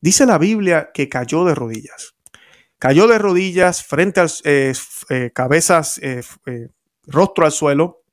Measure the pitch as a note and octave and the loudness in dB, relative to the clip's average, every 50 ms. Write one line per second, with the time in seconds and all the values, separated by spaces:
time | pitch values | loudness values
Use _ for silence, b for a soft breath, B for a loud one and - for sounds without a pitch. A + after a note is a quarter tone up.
0 | - D#3+ F#3+ - C#4+ B3+ A3 D#3+ D3 G3 A3 G#3+ G3+ F3+ E3+ D#3+ D3 - _ - | 0 0 2 4 4 4 4 4 2 2 0 0 0 0 0 0 -2 -6 _ -6
1 | C#3 C3+ - B2+ B2 A#2+ - D#3+ F3+ F3+ D#3 - B2+ A2+ A2+ A2 - - - - | -6 -4 -4 -8 -6 -4 -2 0 0 0 0 -2 -4 -8 -10 -12 -14 -16 -20 -20
2 | - - _ _ _ - b b b b b b b b b _ - C3 C3+ D#3 | -20 -20 _ _ _ -20 b b b b b b b b b _ -2 2 4 4
3 | G3+ A3+ A#3 A3 G#3 G3+ F#3 F3+ F#3 F#3+ F3 F3+ F3+ F3+ E3+ - - - - C#3 | 6 6 4 2 2 0 0 0 -2 -2 0 2 2 2 0 -2 -8 -8 -2 -2
4 | F3 G3+ - - F3+ D#3+ - - - D#3+ D3 C#3 C3+ C3+ C3 - - - - - | 0 0 2 0 0 0 -2 -6 -2 0 0 2 2 0 -2 -6 -10 -16 -18 -20
5 | - _ C#3+ B2+ B2 A#2+ _ - C3 B2+ C#3+ E3 D#3+ - F#3 E3 D#3 - - - | -10 _ -6 -6 -6 -6 _ -4 -2 0 0 0 2 2 2 2 0 -2 -10 -10
6 | - C#3 C3 B2 A#2+ - - _ _ - B2+ A#2+ A#2 C3 _ _ _ _ _ _ | -8 -8 -8 -8 -10 -14 -20 _ _ -12 -12 -12 -12 -16 _ _ _ _ _ _
7 | _ - C#3 C#3+ F#3 F#3+ - - F3 D3+ D3+ - - D3 C#3+ C#3+ D#3+ F3+ - _ | _ -4 0 0 0 2 2 2 0 2 0 0 0 0 2 2 0 -2 -4 _
8 | _ _ | _ _